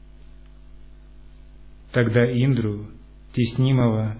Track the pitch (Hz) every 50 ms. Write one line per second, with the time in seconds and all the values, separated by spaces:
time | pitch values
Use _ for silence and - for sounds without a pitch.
0 | - - - - - - - - - - - - - - - - - - - -
1 | - - - - - - - - - - - - - - - - - - - 123
2 | 120 113 107 120 120 120 123 120 127 139 135 117 110 107 104 104 104 104 - -
3 | - - - - - - - - 120 113 - - 131 131 135 127 120 117 110 110
4 | 110 107 107 -